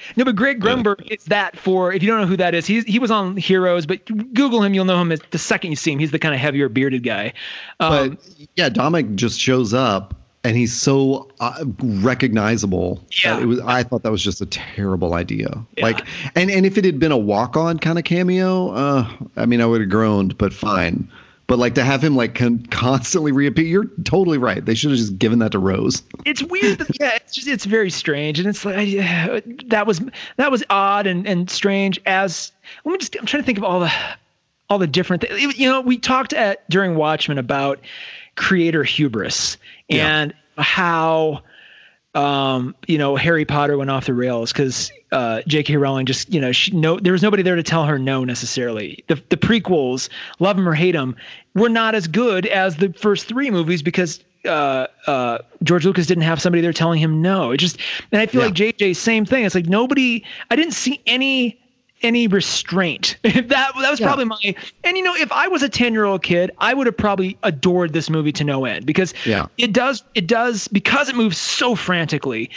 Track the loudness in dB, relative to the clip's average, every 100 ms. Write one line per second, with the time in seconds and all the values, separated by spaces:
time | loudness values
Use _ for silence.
0 | -6 0 2 2 2 2 0 2 0 -2
1 | -6 -10 -2 0 -2 -4 0 2 2 2
2 | 2 2 2 2 2 0 0 -2 2 0
3 | 2 0 0 -4 0 2 4 0 -2 -6
4 | -4 -6 -2 0 2 4 2 2 2 2
5 | 2 -2 -4 -6 -2 -2 -2 -4 -2 -2
6 | -2 0 0 0 0 0 0 2 0 0
7 | -2 -4 -6 -10 -16 -16 -14 -2 2 2
8 | 0 -4 -18 -20 -10 -2 0 2 2 2
9 | 0 0 -2 0 2 2 2 2 2 0
10 | -2 -14 -16 _ 0 2 0 0 2 4
11 | 2 0 -6 -6 -6 -4 -8 -4 -2 0
12 | 0 2 0 2 2 0 0 -2 -2 -6
13 | -6 -2 0 0 0 0 0 -2 0 -2
14 | -2 -2 -2 -6 -8 -10 -10 -6 -2 0
15 | 0 -2 -2 -4 -4 -6 -10 -2 -2 -2
16 | -6 -12 -4 0 2 4 4 4 2 2
17 | 2 2 2 0 2 0 0 0 0 -2
18 | 0 0 2 2 2 0 -2 -2 0 2
19 | 0 -6 -12 -2 2 4 4 2 2 2
20 | 4 2 2 0 -2 -2 -2 0 0 -2
21 | -6 -12 -20 _ -2 2 2 2 2 2
22 | 4 2 0 0 0 0 -2 0 2 2
23 | 0 0 2 2 2 2 2 2 0 -6
24 | 0 2 2 2 0 0 0 0 2 2
25 | 0 0 2 4 2 2 0 0 0 -2
26 | -8 -8 -6 -4 -4 0 0 0 -4 -2
27 | -2 -2 -6 -10 -6 -4 0 0 0 -2
28 | -4 -2 -2 -2 -2 -2 -4 -2 -2 -2
29 | -2 -2 -2 -4 -8 -14 -2 0 0 -2
30 | -4 -12 -12 -2 0 0 0 0 2 0
31 | 0 -2 -2 -2 -2 -2 0 0 0 -2
32 | 0 0 0 -4 -12 _ -20 -10 -4 -4
33 | -4 -8 -4 -2 -2 -2 0 0 0 -2
34 | -6 -12 _ _ _ _ -2 0 2 0
35 | 0 -2 -2 -2 -2 2 2 2 2 0
36 | 2 0 0 0 0 -2 0 0 2 2
37 | 2 0 -2 -2 -2 -2 0 -4 -8 -18
38 | -18 -20 -16 -6 0 2 2 2 0 0
39 | 0 0 -4 -4 -4 -8 -18 -16 -2 0
40 | 2 0 -2 -8 _ -4 -2 0 0 2
41 | 2 2 0 -2 -12 -20 -20 -20 -20 _
42 | _ -2 0 0 0 -2 -4 -8 -2 0
43 | 2 0 0 0 0 0 0 0 0 -2
44 | -2 -2 0 -2 -4 -2 -2 -2 -8 -12
45 | -4 -2 -2 -4 -2 -2 2 0 0 0
46 | -2 -4 -2 -2 0 0 0 0 0 2
47 | 2 4 2 2 2 0 0 0 0 0
48 | 0 -2 -2 -4 -6 -4 -4 -4 -8 -10
49 | -4 -4 0 0 2 2 2 0 0 -2
50 | -6 -12 -14 -2 0 2 0 2 2 0
51 | -2 -8 -14 -20 _ 0 2 2 2 0
52 | -2 0 2 0 0 0 0 0 -2 0
53 | 0 0 -2 -4 0 0 0 0 0 -2
54 | -2 -4 _ _ -4 0 0 -2 -4 _
55 | -4 -2 -2 -4 -8 -4 2 2 4 2
56 | 0 2 2 2 2 2 0 0 2 2
57 | 2 2 2 0 0 0 0 -2 -10 -10
58 | -2 0 2 2 2 2 0 2 0 0
59 | 0 2 2 2 2 0 2 2 2 2
60 | 2 0 -6 -14 -2 0 0 -2 -4 -2
61 | -2 0 0 0 0 -4 _ _ _ -4
62 | 0 2 4 2 0 -4 -2 -2 -2 -2
63 | -6 -2 0 2 2 0 0 -2 -2 0
64 | 0 0 -2 -2 -6 -6 -12 -6 -2 0
65 | 0 0 -2 0 0 2 0 0 0 2
66 | 2 0 0 0 0 0 0 2 0 0
67 | 0 0 -2 -2 -4 0 2 2 0 -2
68 | -2 0 0 -2 -2 0 -2 -4 0 0
69 | 0 -4 -2 0 -2 -2 0 2 0 -2
70 | _ -4 0 0 0 -2 -2 -2 0 0
71 | 0 0 0 0 -4 0 0 0 0 0
72 | 0 -2 -4 -6 -6